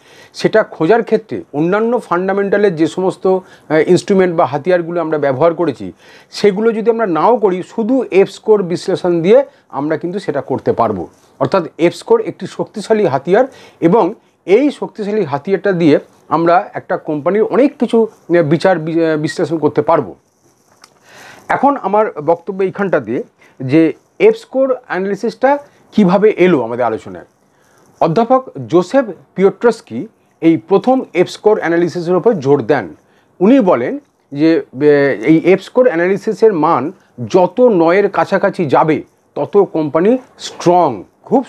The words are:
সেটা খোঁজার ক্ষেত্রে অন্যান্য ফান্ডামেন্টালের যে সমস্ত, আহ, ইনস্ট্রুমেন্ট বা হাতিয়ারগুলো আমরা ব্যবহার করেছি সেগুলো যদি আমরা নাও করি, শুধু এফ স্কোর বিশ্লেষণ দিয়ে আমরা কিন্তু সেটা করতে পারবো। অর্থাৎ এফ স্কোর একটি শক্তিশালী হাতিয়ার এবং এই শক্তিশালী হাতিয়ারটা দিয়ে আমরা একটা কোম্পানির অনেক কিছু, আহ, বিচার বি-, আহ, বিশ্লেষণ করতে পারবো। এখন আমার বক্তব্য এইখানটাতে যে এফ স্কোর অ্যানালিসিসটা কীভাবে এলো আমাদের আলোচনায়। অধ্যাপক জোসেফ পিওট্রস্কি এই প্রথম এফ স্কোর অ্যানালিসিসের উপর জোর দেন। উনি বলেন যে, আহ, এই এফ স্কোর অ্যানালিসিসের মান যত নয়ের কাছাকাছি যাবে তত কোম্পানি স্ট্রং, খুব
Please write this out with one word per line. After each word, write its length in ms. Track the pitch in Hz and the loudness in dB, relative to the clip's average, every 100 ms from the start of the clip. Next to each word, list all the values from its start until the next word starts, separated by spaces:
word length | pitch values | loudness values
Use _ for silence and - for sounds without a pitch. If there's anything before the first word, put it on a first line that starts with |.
| _ - - | _ -20 -20
সেটা 300 | - 175 214 | -4 0 0
খোঁজার 400 | - - 160 233 | 0 -2 2 2
ক্ষেত্রে 400 | - 220 - 107 80 | 2 -4 -4 -12 -8
অন্যান্য 460 | 139 165 202 226 247 | -4 -2 -2 -2 -4
ফান্ডামেন্টালের 760 | - 175 190 196 202 202 208 160 | -2 -4 -2 -2 0 0 0 0
যে 120 | 160 | -2
সমস্ত, 400 | 175 185 - 190 | -2 -4 -2 -2
আহ, 520 | 185 - - - 156 160 | -2 -4 -16 -2 0 2
ইনস্ট্রুমেন্ট 480 | 175 - 190 185 165 | 2 2 0 2 0
বা 100 | 165 | 0
হাতিয়ারগুলো 560 | 143 156 180 165 175 | -2 0 -2 -2 -4
আমরা 160 | 160 156 | -4 -2
ব্যবহার 360 | 143 131 170 | -2 2 0
করেছি 380 | 170 170 123 95 - - - _ | 0 -4 -4 -10 -14 -20 -20 _
সেগুলো 400 | - 208 190 226 | 0 0 2 -2
যদি 200 | 220 214 | 0 0
আমরা 140 | 226 214 | 0 0
নাও 300 | 156 180 233 | 2 2 2
করি, 260 | 202 185 | -2 -6
শুধু 420 | - - 220 262 214 | -8 -6 -2 -2 0
এফ 180 | 180 185 | 2 2
স্কোর 340 | - - 214 | 0 0 0
বিশ্লেষণ 580 | 175 175 - 165 180 170 | 0 -6 -4 -4 0 0
দিয়ে 220 | 165 247 277 _ _ | 4 4 2 _ _
আমরা 280 | 131 147 160 | -8 -6 -6
কিন্তু 220 | 175 196 | -6 -8
সেটা 220 | - 139 | -6 -8
করতে 320 | - 123 - | -4 -4 -2
পারবো। 340 | 92 113 98 80 _ _ - | 0 -2 -2 -10 _ _ -6
অর্থাৎ 280 | 139 190 160 - | -2 -2 -4 -2
এফ 180 | 170 - | -2 -2
স্কোর 260 | - 226 | 0 0
একটি 260 | 175 - 185 | 0 -10 -12
শক্তিশালী 580 | - 170 - - 220 185 | -10 -10 -8 -2 0 0
হাতিয়ার 400 | 135 170 202 262 - - - | -2 0 0 0 -6 -20 -2
এবং 320 | 165 226 175 233 _ _ - | 0 2 0 -4 _ _ 0
এই 260 | 208 294 | 2 2
শক্তিশালী 520 | - 190 - 202 214 | -2 -12 -10 -6 -4
হাতিয়ারটা 480 | 160 139 165 190 202 | -4 -6 -4 -2 -2
দিয়ে 280 | 175 170 151 - _ - | 2 2 2 0 _ -4
আমরা 400 | 156 165 175 214 | -2 2 2 0
একটা 240 | 139 - 180 | -10 -8 -8
কোম্পানির 460 | - 151 143 202 | -6 -6 -2 -2
অনেক 340 | 220 185 277 - | 0 0 0 0
কিছু, 240 | 226 226 | -2 0
আহ, 400 | 220 _ - 170 | 0 _ -2 0
বিচার 360 | 151 165 190 180 | 2 0 0 0
বি-, 240 | 156 160 | -2 -2
আহ, 140 | 165 156 | -2 -2
বিশ্লেষণ 400 | 156 - 151 165 | -4 -4 -4 -2
করতে 240 | 147 147 | -2 -2
পারবো। 340 | 156 165 101 73 _ _ _ _ _ _ _ _ _ - - - - | 0 0 -2 -12 _ _ _ _ _ _ _ _ _ -20 -20 -14 -6
এখন 300 | 156 269 277 | 0 0 0
আমার 440 | 196 208 214 - | -2 0 0 -2
বক্তব্য 420 | 147 170 - 190 | -2 -2 -4 -6
এইখানটাতে 600 | 190 - 196 160 107 127 247 _ _ - | -4 -4 -2 -2 -2 -8 -8 _ _ -12
যে 340 | 131 151 160 - _ - | 0 2 2 -2 _ 0
এফ 160 | 196 220 | 2 2
স্কোর 400 | - 262 269 254 - | -4 -2 -2 -2 -6
অ্যানালিসিসটা 680 | 170 190 196 233 - 262 285 - _ _ | -6 -4 -4 -6 -2 0 0 -6 _ _
কীভাবে 380 | - 185 170 214 | 0 2 4 2
এলো 320 | - 180 160 | 4 2 2
আমাদের 240 | 113 120 120 | -2 -4 -4
আলোচনায়। 400 | 107 107 87 78 _ _ _ _ _ _ - | -4 -10 -18 -20 _ _ _ _ _ _ -4
অধ্যাপক 480 | 151 160 226 262 262 - 117 | 0 0 2 0 -2 -14 -2
জোসেফ 380 | 165 175 269 226 165 _ - | 0 2 -2 -2 -8 _ 0
পিওট্রস্কি 720 | 190 190 240 226 - 113 202 _ _ - | 0 2 -2 -2 -8 -12 -12 _ _ -2
এই 160 | 160 160 | 0 0
প্রথম 440 | - 190 214 262 - | 0 0 2 0 -2
এফ 140 | 165 180 | -2 -2
স্কোর 320 | - 214 214 | 0 0 0
অ্যানালিসিসের 560 | 160 170 170 175 170 180 | 0 0 -2 -4 -2 0
উপর 180 | 220 | 0
জোর 280 | 202 131 143 | 0 0 0
দেন। 340 | 107 139 87 - _ _ _ - | 2 -2 -2 -14 _ _ _ -2
উনি 200 | 185 277 | 2 4
বলেন 400 | 190 135 131 277 _ _ - | 4 2 0 -8 _ _ -12
যে, 300 | 143 160 165 - | 0 2 2 -2
আহ, 60 | 127 147 143 139 120 | 0 2 4 2 0
এই 140 | 117 160 | 2 2
এফ 240 | 143 190 | 4 0
স্কোর 260 | - 247 254 | 0 2 2
অ্যানালিসিসের 640 | 165 180 196 220 214 220 | 2 -2 -2 -4 2 2
মান 380 | 180 156 147 135 - _ - 113 | 2 0 0 -2 -10 _ -14 -2
যত 340 | 185 180 - | 0 2 2
নয়ের 480 | 247 190 160 185 202 | 2 4 2 2 0
কাছাকাছি 560 | 175 165 190 196 190 156 | -2 -2 0 -2 -2 0
যাবে 380 | 151 156 139 - _ _ - | 2 2 -2 -4 _ _ -10
তত 220 | - 202 | -2 0
কোম্পানি 600 | 185 160 156 160 190 254 - - | 0 0 -2 0 0 0 -4 -18
স্ট্রং, 640 | - - 170 175 160 104 - _ | -18 -4 0 2 2 -2 -14 _
খুব 220 | - 220 | -2 -2